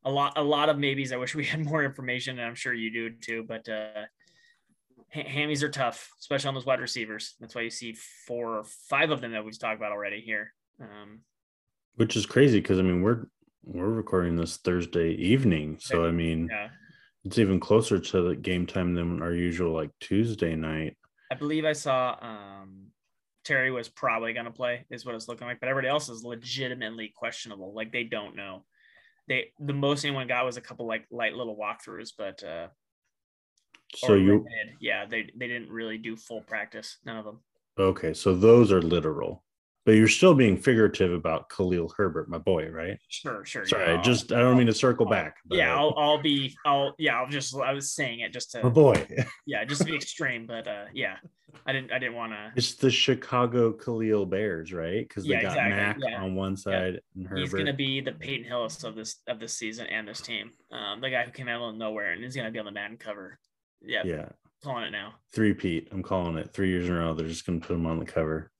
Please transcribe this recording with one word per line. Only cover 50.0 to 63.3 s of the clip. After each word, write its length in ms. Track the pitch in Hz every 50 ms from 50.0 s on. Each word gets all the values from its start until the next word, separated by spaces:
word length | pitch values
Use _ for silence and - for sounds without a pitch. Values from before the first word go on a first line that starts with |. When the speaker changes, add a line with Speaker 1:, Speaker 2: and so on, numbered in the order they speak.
| - - - - 160 131 123 117 113
Speaker 1:
but, 200 | 113 117 113 107
uh, 200 | - 104 101 101 104 -
yeah, 220 | 135 120 98 92 - - - _ _ _ _ - - _
I 60 | - 135
didn't, 180 | 135 131 117
I 60 | 120 131
didn't 160 | 127 120 117
wanna 400 | 117 117 113 107 104 104 113 117
Speaker 2:
It's 200 | 127 117 - -
the 140 | - 143 131
Chicago 840 | 123 - - - 127 123 - - 127 123 123 120 120 123 117 113 110
Khalil 500 | - - 127 117 110 113 110 107 104 98
Bears, 480 | 90 92 98 107 104 87 80 80 85
right? 340 | 92 85 82 85 95 110 - -
'Cause 140 | - 101 92
they 60 | 147 135
Speaker 1:
Yeah, 80 | 113
Speaker 2:
got 80 | 104 95
Speaker 1:
exactly, 200 | 87 - - 101 98
Speaker 2:
Mac 220 | 101 101 104 104 135
Speaker 1:
yeah, 200 | 135 117 110 101
Speaker 2:
on 120 | 95 95 92
one 180 | 95 95 95
Speaker 1:
yeah. 40 | 98
Speaker 2:
side 440 | 98 - 101 95 92 92 92 90 - _ _ _
and 140 | 92 92 92 92 92
Speaker 1:
He's 140 | 92 90
gonna 120 | 95 95 98
Speaker 2:
Herbert. 120 | 143 143
Speaker 1:
be 240 | 139 139 135 135 135
the 120 | 135 139
Peyton 340 | 120 - - 139 139 123 117
Hillis 380 | - 127 123 117 113 - - 123
of 100 | 113 107
this, 220 | 110 113 - - - _
of 120 | - 123 110
this 140 | 110 113
season 340 | - - 117 110 110 120 117 -
and 200 | 98 110 107 104
this 140 | 110 -
team. 300 | - - 117 104 104 117 _ _ _ _
Um, 300 | 117 120 104 101 104 113
the 80 | 131 135
guy 160 | 131 123 120
who 40 | 127
came 180 | - - 131 120
out 120 | 120 120
of 140 | 120 117 110
nowhere 380 | 110 113 107 110 107 104 90
and 120 | 85 95 120
is 100 | 127 131
gonna 160 | 139 117 110
be 80 | 113 117
on 60 | 107
the 80 | 104
Madden 240 | 101 101 101 104 113
cover. 420 | - - 110 104 101 95 98